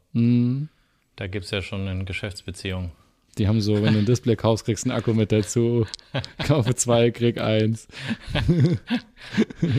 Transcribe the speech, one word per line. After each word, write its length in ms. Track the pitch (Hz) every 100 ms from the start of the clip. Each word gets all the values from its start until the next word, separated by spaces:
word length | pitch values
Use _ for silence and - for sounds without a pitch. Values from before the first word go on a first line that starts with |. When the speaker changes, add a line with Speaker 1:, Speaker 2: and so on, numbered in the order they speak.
| _
Speaker 1:
Mhm. 540 | 117 117 120 120 135 151 _ _ _ _ -
Speaker 2:
da 100 | 101
gibt's 220 | 101 92
ja 100 | 101
schon 240 | 90 101 98
eine 160 | 92
Geschäftsbeziehung. 880 | 95 92 107 - - 87 95 92 87 - _ _ _ -
Speaker 1:
Die 100 | 101
haben 100 | 110
so, 220 | 104 104
wenn 100 | 107
du 60 | 107
ein 60 | 104
Display 300 | 123 127 110
kaufst, 260 | 113 110 -
kriegst 200 | 110 127
du 40 |
einen 80 | 117
Akku 140 | 117
mit 160 | 110 107
dazu. 540 | 107 101 123 117 120 110 - -
<laughs> 240 | 135 - - 139
Kaufe 260 | 151 117 123
zwei, 360 | 120 117 120
krieg 260 | 113 120 113
eins. 480 | 113 110 110 113 - - 135 233 -
<laughs> 440 | 156 117 170 139 165 - 233 - _ - - - - 170